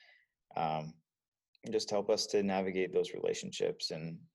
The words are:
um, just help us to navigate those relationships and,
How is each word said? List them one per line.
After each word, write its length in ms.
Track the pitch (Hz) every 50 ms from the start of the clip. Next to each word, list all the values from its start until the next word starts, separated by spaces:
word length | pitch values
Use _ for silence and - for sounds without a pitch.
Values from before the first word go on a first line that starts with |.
| - - - - _ _ _ _ _ _ - -
um, 360 | 82 78 78 78 78 78 - - _ _ _ _ _ _ _ _ _ _ _ _ - 117
just 180 | 110 107 - -
help 200 | 107 101 101 107
us 160 | 107 101 - -
to 160 | - 104 101
navigate 500 | 98 95 98 95 95 90 95 92 87 -
those 200 | 90 90 - -
relationships 800 | - - 50 - - 92 92 - - 92 87 87 - - -
and, 260 | 87 80 82 82 82 80 - - _